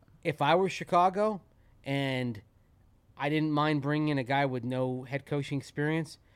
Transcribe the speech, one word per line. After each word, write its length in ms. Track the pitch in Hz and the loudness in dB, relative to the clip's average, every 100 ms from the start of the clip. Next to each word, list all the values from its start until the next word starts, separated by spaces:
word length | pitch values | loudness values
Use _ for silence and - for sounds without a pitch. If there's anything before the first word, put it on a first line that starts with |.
| _ - | _ -10
If 180 | 165 143 | -6 0
I 120 | 143 170 | 4 4
were 120 | 190 | 2
Chicago 720 | - 160 175 185 190 214 202 - _ - - | -2 0 4 4 2 -2 -2 -10 _ -20 -14
and 580 | - 139 139 127 123 107 - _ _ _ _ _ _ - | -4 -2 -2 -2 -2 -6 -12 _ _ _ _ _ _ -4
I 120 | 143 | 0
didn't 240 | 156 156 | 2 2
mind 300 | 147 151 151 | 2 2 2
bringing 260 | 139 151 151 | 0 0 0
in 100 | 139 | 0
a 60 | |
guy 220 | 120 139 139 | 0 0 0
with 180 | 127 | -2
no 380 | 120 127 127 127 | -4 -2 -2 -4
head 220 | 127 139 - | -4 -6 -4
coaching 320 | 147 139 143 | -4 -2 -4
experience, 600 | - - 147 160 147 - _ | -6 -4 0 0 -2 -10 _